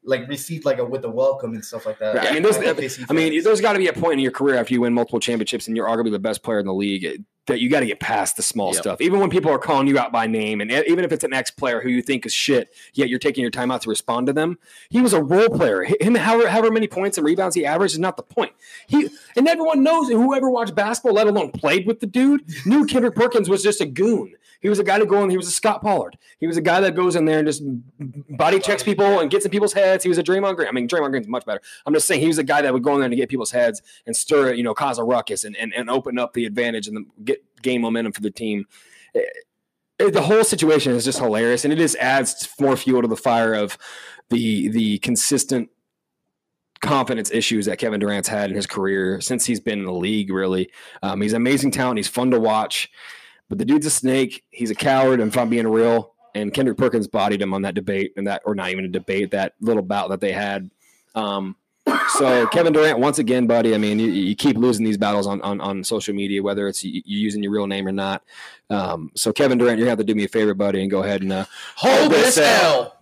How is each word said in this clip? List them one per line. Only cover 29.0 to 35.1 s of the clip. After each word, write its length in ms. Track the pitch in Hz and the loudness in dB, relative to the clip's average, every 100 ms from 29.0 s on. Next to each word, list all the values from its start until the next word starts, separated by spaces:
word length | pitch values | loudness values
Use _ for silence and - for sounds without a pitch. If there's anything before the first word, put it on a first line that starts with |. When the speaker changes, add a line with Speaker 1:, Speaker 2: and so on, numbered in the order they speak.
| 202 196 | 4 4
Speaker 2:
and 120 | 151 | 2
gets 120 | 196 | 0
in 60 | 202 | 0
people's 240 | 202 202 | 0 0
heads. 300 | 202 190 190 | 2 4 4
He 40 | 180 | 2
was 100 | 170 | 0
a 40 | |
Draymond 320 | 175 190 196 180 | 2 0 0 -2
Green. 120 | 120 | -2
I 40 | |
mean, 160 | 127 120 | -2 -2
Draymond 220 | 175 143 | 0 0
Green's 180 | 135 104 | -2 -4
much 200 | 123 110 | -8 -6
better. 140 | 101 - - - | -8 -10 -14 0
I'm 80 | 151 | 0
just 100 | - | 2
saying 140 | 160 | 2
he 60 | 160 | 2
was 100 | 156 | 0
a 60 | |
guy 180 | 139 147 | 0 0
that 100 | 143 | 2
would 120 | 127 | 0
go 100 | 127 | 0
in 60 | 143 | 0
there 100 | 131 | 0
to 60 | 120 | -2
get 120 | 127 | -2
people's 220 | 131 110 | -4 -4
heads 320 | 123 120 107 _ - - | 0 0 0 _ -20 -8
and 100 | 113 | -8
stir 340 | - 147 135 | 2 2 2
it, 80 | 120 | 0
you 60 | |
know, 120 | 120 104 | -2 -2
cause 240 | 139 120 | -4 -2
a 40 | |
ruckus 420 | 117 | 0